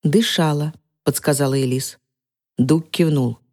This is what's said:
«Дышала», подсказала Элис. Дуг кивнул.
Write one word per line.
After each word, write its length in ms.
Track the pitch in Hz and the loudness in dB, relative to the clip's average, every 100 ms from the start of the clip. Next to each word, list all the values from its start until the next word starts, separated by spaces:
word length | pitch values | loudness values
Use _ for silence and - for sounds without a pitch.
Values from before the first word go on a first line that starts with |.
«Дышала», 720 | 160 175 226 - 160 147 151 - _ _ | 2 2 0 0 0 0 -4 -8 _ _
подсказала 500 | - 139 - 139 139 | -4 -2 -2 0 0
Элис. 440 | 139 135 127 131 - _ _ _ _ _ - | 0 0 -2 -6 -14 _ _ _ _ _ -2
Дуг 320 | 135 156 160 | 2 2 0
кивнул. 480 | - 165 151 123 113 _ | 0 0 2 0 -4 _